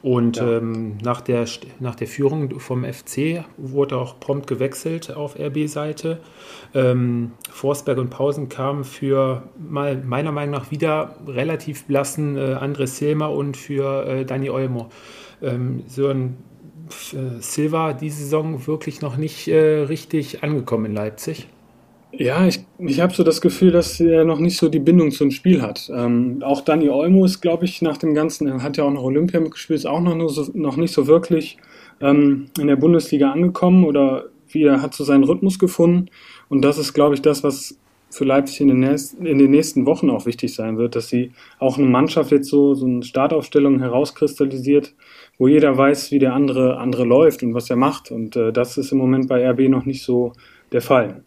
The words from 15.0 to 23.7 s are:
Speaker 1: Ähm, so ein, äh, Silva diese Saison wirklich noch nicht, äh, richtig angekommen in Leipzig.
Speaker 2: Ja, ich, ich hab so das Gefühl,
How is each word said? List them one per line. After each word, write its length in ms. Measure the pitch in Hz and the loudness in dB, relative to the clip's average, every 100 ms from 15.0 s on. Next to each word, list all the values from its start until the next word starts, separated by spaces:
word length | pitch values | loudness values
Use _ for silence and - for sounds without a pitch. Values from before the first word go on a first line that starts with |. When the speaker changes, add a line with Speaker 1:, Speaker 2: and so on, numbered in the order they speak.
| - - - _ | -20 -20 -20 _
Speaker 1:
Ähm, 440 | 139 123 123 123 123 | -6 -4 -4 -6 -10
so 220 | 135 139 | -4 -2
ein, 300 | 135 127 127 - - - 156 160 - - | -2 -4 -8 -18 -20 -20 -20 -20 -18 -14
äh, 260 | 143 131 117 | -10 -10 -10
Silva 540 | - - 151 160 160 | -10 -4 -2 -2 -2
diese 300 | 131 156 147 | -4 -8 -10
Saison 420 | 143 156 156 147 139 | -4 -4 -4 -8 -6
wirklich 360 | 156 - - | -6 -8 -8
noch 160 | 147 123 | -8 -6
nicht, 320 | 156 - - | -6 -8 0
äh, 340 | 160 156 151 | 4 4 2
richtig 580 | 143 160 - 160 139 - | -2 -6 -4 -4 -4 -8
angekommen 440 | 147 147 127 113 107 | -4 -4 -2 -4 -2
in 100 | 104 | -4
Leipzig. 520 | 107 107 - 156 - _ _ _ _ _ _ | -6 -8 -12 -12 -14 _ _ _ _ _ _
Speaker 2:
Ja, 320 | - 123 147 185 | -4 -2 2 2
ich, 200 | - - - | 2 -10 -10
ich 220 | 175 139 | -4 0
hab 160 | 180 - | 0 2
so 80 | |
das 160 | 165 156 | 2 2
Gefühl, 320 | 175 - 190 | 0 4 4